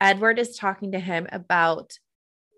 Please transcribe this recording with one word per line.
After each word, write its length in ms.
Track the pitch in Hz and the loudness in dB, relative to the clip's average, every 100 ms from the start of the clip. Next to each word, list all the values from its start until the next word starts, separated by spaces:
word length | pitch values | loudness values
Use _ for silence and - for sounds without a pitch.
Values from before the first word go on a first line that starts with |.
Edward 380 | 196 196 220 226 | 2 4 2 0
is 180 | 233 - | -2 -4
talking 340 | 202 196 196 | -4 -4 -6
to 80 | 190 | -6
him 280 | 180 165 180 | -4 -4 -6
about 640 | 190 175 175 165 160 - - _ _ _ _ _ | -8 -2 2 2 0 -6 -20 _ _ _ _ _